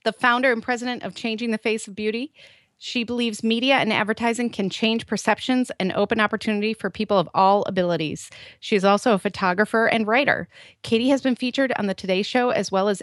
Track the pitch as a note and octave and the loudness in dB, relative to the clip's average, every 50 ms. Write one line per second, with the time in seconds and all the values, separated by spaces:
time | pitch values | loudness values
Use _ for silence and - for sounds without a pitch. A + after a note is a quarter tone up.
0 | - A3+ G#3+ - B3+ B3 A#3+ B3 B3+ C4+ A#3+ A3+ - - B3 A3 A#3+ B3 B3 A3 | -4 -4 -2 0 2 2 2 4 2 2 0 0 -2 -4 -4 -4 -4 -6 -6 -6
1 | - F#3+ F3+ - - A3+ A3 G#3+ A#3+ A#3 A3 G#3+ - A#3+ A3 A3 - - G3 G#3 | -8 -10 -10 -8 -6 -6 -6 -4 -4 -4 -4 -2 -2 -2 -4 -4 -6 -10 -10 -6
2 | G#3+ G#3+ A3 A#3 C4 D#4 _ _ - - _ _ _ _ _ _ - - - B3 | -4 -4 -4 -4 -6 -10 _ _ -20 -20 _ _ _ _ _ _ -12 -6 -4 -4
3 | A#3 A3 A#3+ A#3+ A#3+ A#3 G#3 - - A3+ A3+ A#3 B3 C4+ C#4 A#3+ - A3 G#3+ - | -4 -4 -2 -2 -2 -2 -2 -2 -2 0 0 2 2 2 2 2 2 2 0 0
4 | G#3+ F#3+ A3 - A#3 A#3 A#3 A#3 A#3+ A#3 - - G3+ F#3 - - - A3 A3+ A3+ | 0 0 -2 -2 -2 -2 -2 -2 -4 -4 -2 -2 -4 -4 -2 -2 0 0 0 -2
5 | - - A3 G3 - - G#3 - - - B3+ B3+ B3 - - - F#3+ F#3 - - | -4 -4 -6 -2 0 0 0 0 0 0 0 0 0 -2 -4 -4 -2 -2 0 0
6 | G#3 G#3 A3+ A3 G#3+ G#3 - G#3 - A3 G#3+ G#3 G#3 A3 A3 - - F#3+ - - | 0 0 2 2 0 0 0 -2 -2 -2 -2 0 0 -2 -4 -4 -6 -6 -4 -4
7 | G#3+ - G#3 G3 D#3+ - - - F#3+ F#3+ G3+ G#3 - - G3 F#3 F3+ F3 E3+ E3 | -2 2 2 2 2 2 2 2 4 4 4 4 2 0 -2 0 0 0 0 -2
8 | D#3+ D3 - D#3+ - - - - - - - _ - - A3 G3 F3+ G3 G3+ G3+ | -2 -4 -6 -8 -12 -16 -20 -20 -20 -20 -20 _ -4 -2 0 4 4 4 4 4
9 | - B3+ G#3+ F#3 - G#3 - - G3 F#3 F3+ F#3 G#3+ - - A3+ A3+ - - A3+ | 4 2 2 2 0 -2 -4 -2 0 0 2 2 0 2 2 2 2 4 2 2
10 | A3 G3+ A3 B3+ D4 - - - - - _ - - - - _ - - A#3 A3+ | 2 2 2 2 2 2 0 0 -2 -8 _ -20 -20 -20 -20 _ -4 0 0 2
11 | A#3+ C4 C#4 C4 - C4+ B3 - B3+ B3 - - C4+ B3+ - - G#3 G3 F#3+ - | 4 4 2 2 2 0 -2 -2 -2 -4 -2 0 0 0 0 -2 -2 -4 -4 -4
12 | - F#3 F#3 F#3 G#3 - - B3+ B3 B3 - - G3 - G3 F#3+ F#3+ G#3+ G3+ - | -2 -2 0 0 0 0 0 0 2 2 0 0 -2 0 0 0 2 2 0 -2